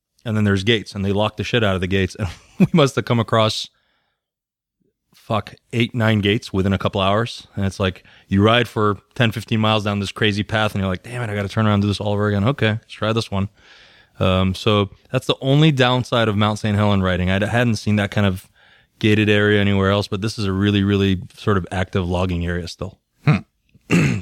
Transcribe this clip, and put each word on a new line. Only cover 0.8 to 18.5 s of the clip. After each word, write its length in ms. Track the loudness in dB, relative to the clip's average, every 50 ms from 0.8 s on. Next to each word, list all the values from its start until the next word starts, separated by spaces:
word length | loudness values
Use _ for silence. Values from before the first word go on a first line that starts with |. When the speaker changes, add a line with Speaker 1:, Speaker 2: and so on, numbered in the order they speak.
| 0 -6 -8
Speaker 1:
and 80 | -6 -2
they 80 | -2
lock 240 | 0 0 0 -2 -2
the 80 | -6 -8
shit 180 | -2 0 0 0
out 120 | 0 0
of 60 | -2
the 60 | -2
gates. 280 | -2 0 0 -2 -2 -4 -6
<laughs> 40 | -8 -8 -8 -12 _ _ _ 0
And 80 | 0
we 100 | 2 4
must 180 | 2 2 2 0
have 80 | -4 -4
come 160 | -2 -2 -2
across, 480 | 0 0 2 2 2 0 0 -4 -10 -12 _ _ _ _ _ _ _ _ _ _ _ _ _ _ _ _ _ _ _ _ _ _ _ _ _ _ _ _ _
fuck, 420 | _ _ -4 -4 -4 -4 -6 -18 _ _ _
eight, 240 | -2 -2 -2 -2 0
nine 240 | 0 0 2 2 2
gates 320 | 2 2 0 0 -4 -4
within 220 | -2 0 0 2 0
a 40 |
couple 220 | 0 -2 -2 -2 0
hours. 480 | 0 2 0 0 -2 -4 -8 -16 -18 _ -8
And 100 | -4 -4
it's 140 | -4 -2 -2
like, 240 | -2 -2 -2 -6 _ -20 -20 -20 _
you 140 | -2 2 4 4
ride 240 | 6 4 4 2
for 300 | 0 -2 -2 0 0 0 -2 _ _ _
ten, 160 | 0 0 0
fifteen 280 | 0 -4 -6 -4 -2 0
miles 220 | 2 2 0 0 0
down 140 | -2 -4 -4
this 120 | -4 -6
crazy 320 | -4 -2 0 0 0 0 -4
path, 300 | -2 -2 -2 -2 -2 -2
and 80 | -2
you're 80 | -2 -2
like, 140 | -4 -6 _
"Damn 180 | -12 -10 -8
it, 80 | -8 -6
I 40 | -4
gotta 120 | -6 -6 -4
turn 160 | -2 0 2
around 100 | 2 2
and 80 | 2 2
do 40 |
this 120 | 0 -2 -2
all 120 | -2 -2 -2
over 140 | 0 0
again." 160 | 0 0 0 0
Okay, 260 | 0 0 0 0 -2
let's 220 | -2 -2 _ _ -10
try 180 | -6 -4 -2 -2
this 180 | -2 -2 -4
one. 180 | -4 -4 -4 -4 _ _ _ -20 -20 -20 -20 -20 -20 _ _ _ _ -2
Um, 340 | 0 2 2 2 2 0 -2
so 340 | -2 0 0 2 2 0 -2 -6 _ _ _
that's 160 | -6 -6 -4
the 100 | -4 -6 -4
only 300 | 0 2 4 4 4 4
downside 560 | 4 4 2 2 2 0 -2 -2 0 0 0
of 80 | 2 2
Mount 220 | 2 0 0 0 -2
Saint 160 | -2 -2 0
Helen 240 | 2 2 2 2 2
riding. 280 | 2 0 0 0 0 0
I 100 | 0 0
d-, 60 | 0
hadn't 320 | 0 0 0 0 0 0
seen 180 | -2 0 0 0
that 140 | 0 0 -2
kind 160 | 0 0 0
of 220 | 0 0 -2 -10 _